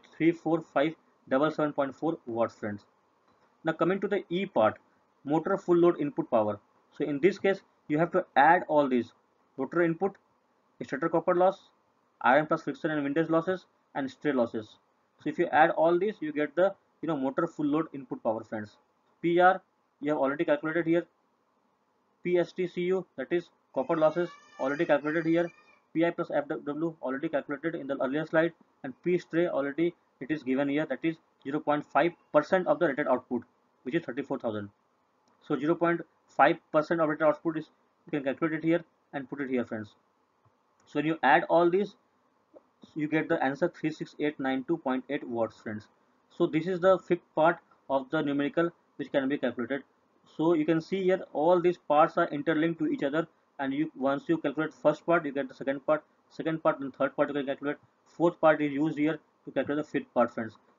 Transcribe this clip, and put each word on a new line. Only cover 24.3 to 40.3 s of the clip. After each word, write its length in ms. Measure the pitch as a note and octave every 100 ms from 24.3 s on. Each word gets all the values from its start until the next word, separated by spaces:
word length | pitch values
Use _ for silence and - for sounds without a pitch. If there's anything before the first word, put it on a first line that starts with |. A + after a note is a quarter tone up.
| - _ -
already 240 | C3+ C#3+
calculated 420 | D#3+ D3 D3 D#3+ E3
here. 240 | E3 E3+ - _ _ _
P 120 | D#3+
I 60 | E3+
plus 180 | E3+ D#3+
F 120 | D3 C#3+
W 460 | D#3 C#3+ D3 E3 D#3+
already 260 | B2+ C3 D#3+
calculated 460 | D3 C3 C#3 E3
in 140 | D#3 C3+
the 120 | C3+
earlier 260 | C3 D3 D#3
slide, 260 | D#3+ E3 - _ _
and 100 | C#3 -
P 160 | F3 F3
stray 300 | - D#3+ F3
already 440 | C#3 C#3 C#3+ E3+ - _ -
it 100 | C3
is 140 | D3+
given 240 | B2 C3 C#3+
here, 180 | C#3+ D#3
that 140 | B2+
is 140 | E3 D#3+ _ _
zero 160 | C3 D3+
point 260 | D3 D3
five 280 | - C#3 E3+ - _
percent 360 | - - F#3+ E3+
of 100 | D3
the 80 | E3
rated 220 | C3+ C#3
output, 340 | B2+ - A#2+ - _ _ _
which 140 | C3 E3
is 80 |
thirty-four 340 | D#3 B2 B2+ C3+
thousand. 320 | A#2+ G#2+ G2+ _ _ _ _ _ _ _
So 160 | - C#3+
zero 160 | D3
point 280 | E3 E3+ E3+ - _ _
five 320 | - C#3+ D#3+ _
percent 300 | D#3 D3+ E3+
of 80 | D#3
rated 180 | D#3 D#3
output 320 | D3+ E3+ D#3+
is, 120 | D#3 _ _ _ -
you 40 |
can 100 | D3+
calculate 360 | C3+ B2+ D#3+ D#3
it 60 |
here 200 | E3 E3+ E3+ _ _
and 160 | C#3+ B2+
put 120 | C#3
it 100 | C3
here, 140 | B2+
friends. 300 | A2+ A2+ G#2 _ _ _ _